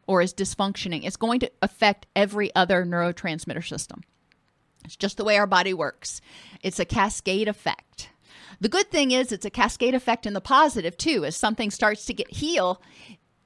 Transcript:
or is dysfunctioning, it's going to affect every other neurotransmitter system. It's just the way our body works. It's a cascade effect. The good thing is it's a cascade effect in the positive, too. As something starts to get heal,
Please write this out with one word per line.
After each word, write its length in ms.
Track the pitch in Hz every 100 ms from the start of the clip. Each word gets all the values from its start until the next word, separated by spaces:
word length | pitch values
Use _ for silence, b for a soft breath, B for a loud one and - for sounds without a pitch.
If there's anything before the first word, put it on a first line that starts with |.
| -
or 140 | 190
is 140 | 180 -
dysfunctioning, 680 | 190 - 196 196 190 165 -
it's 120 | -
going 240 | 226 247
to 100 | 247 -
affect 440 | 196 - 208 202 - -
every 400 | 202 208 202 -
other 300 | 180 185 180
neurotransmitter 840 | 175 175 175 180 160 - - -
system. 360 | 151 - - - _ _ _ _ _ _ _ 165
It's 120 | -
just 200 | 202 -
the 80 | 208
way 140 | 202
our 80 | 202
body 260 | 185 190
works. 480 | 185 143 - - - B B B B
It's 160 | 185 -
a 60 | 175
cascade 640 | 233 202 - - 190 214
effect. 600 | 202 - - _ - - _ B B B B
The 80 | 208
good 220 | 359 403
thing 200 | 320 269
is 220 | 254 262
it's 140 | 196 202
a 40 |
cascade 440 | - 233 - 247 254
effect 320 | - 240 214
in 60 |
the 80 | 202
positive, 560 | - 277 302 233 165 165
too. 280 | 320 254 147
As 120 | 165
something 340 | 214 214 214
starts 340 | - 220 214 -
to 80 | 214
get 200 | - -
heal, 460 | 294 330 185 180 B B B B _ _